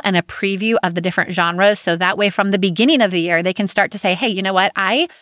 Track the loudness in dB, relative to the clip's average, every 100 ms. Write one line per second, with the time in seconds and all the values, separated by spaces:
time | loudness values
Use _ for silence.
0 | 2 0 -2 -4 -4 -2 0 0 0 -2
1 | -2 -2 -2 0 0 2 2 2 -2 0
2 | 0 0 0 0 0 2 0 2 2 4
3 | 2 0 0 0 0 -2 -2 0 -2 0
4 | -2 0 -2 -2 0 2 0 0 -2 0
5 | -2 -6